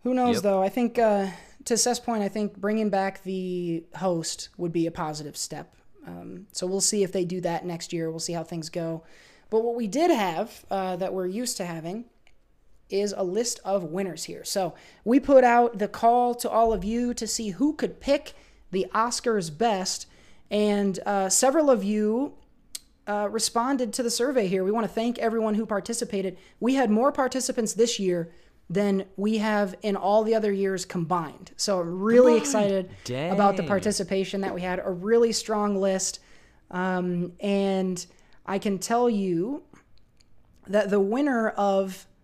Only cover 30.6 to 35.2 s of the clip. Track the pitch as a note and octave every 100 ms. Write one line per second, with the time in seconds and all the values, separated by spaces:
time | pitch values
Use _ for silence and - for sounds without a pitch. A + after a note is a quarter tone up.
30.6 | G3 F#3+ F3+ F3+ E3 F3 D#3+ - - -
31.6 | - F#3+ E3+ F3+ G#3 A#3 B3+ A3+ - G#3+
32.6 | G3+ F#3+ F#3 - - B2 D#3+ G3 G3+ G3
33.6 | D#3+ G3 G#3+ G3+ F3 G3 F#3 G3+ F#3+ F#3
34.6 | F3+ F#3 - F3+ F#3+ A#3